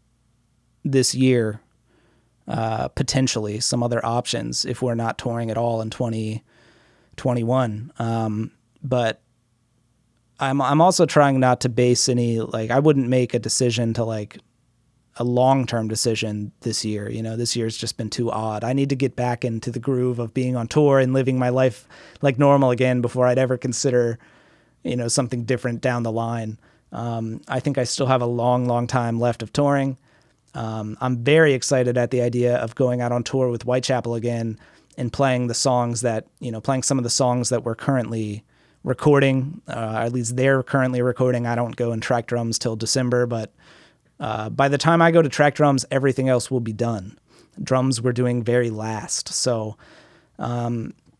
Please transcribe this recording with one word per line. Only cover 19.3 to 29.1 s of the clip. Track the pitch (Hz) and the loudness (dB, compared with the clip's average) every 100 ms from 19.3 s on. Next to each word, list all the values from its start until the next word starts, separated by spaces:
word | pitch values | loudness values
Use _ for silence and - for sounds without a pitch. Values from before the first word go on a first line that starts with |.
| 120 123 | -2 -4
into | 113 123 | -4 -6
the | 120 | -6
groove | 127 127 123 120 | -2 0 0 -2
of | 117 | -4
being | 131 127 127 | -2 -2 -2
on | 117 | 0
tour | 151 147 135 | 2 4 4
and | 131 | 4
living | 131 131 127 | 2 2 0
my | 123 | 0
life | 127 127 - - - - - | 2 2 0 -12 -20 -20 -2
like | 143 123 | -2 2
normal | 143 139 135 | 4 6 4
again | 123 127 123 | 2 2 2
before | 120 127 127 | 0 2 2
I'd | 123 | 4
ever | 131 127 | 2 0
consider, | 131 117 139 123 117 117 - _ _ _ _ _ | -2 -2 2 2 2 -2 -10 _ _ _ _ _
you | - 123 | -6 -4
know, | 117 | -2
something | - 123 123 113 | -2 -2 -4 -2
different | 123 123 117 | -2 -2 -2
down | 127 120 | -2 0
the | 117 | -2
line. | 113 117 117 110 110 _ _ _ | -2 -4 -4 -6 -10 _ _ _
Um, | - 117 113 113 113 - | -10 -6 -6 -6 -8 -6
I | 131 | -4
think | 147 139 | -2 -2
I | 123 | -2
still | - 131 | -2 2
have | 131 | 2
a | 120 | 0
long, | 120 120 123 123 | 0 2 2 2
long | 120 120 | 0 0
time | 127 120 | -2 -2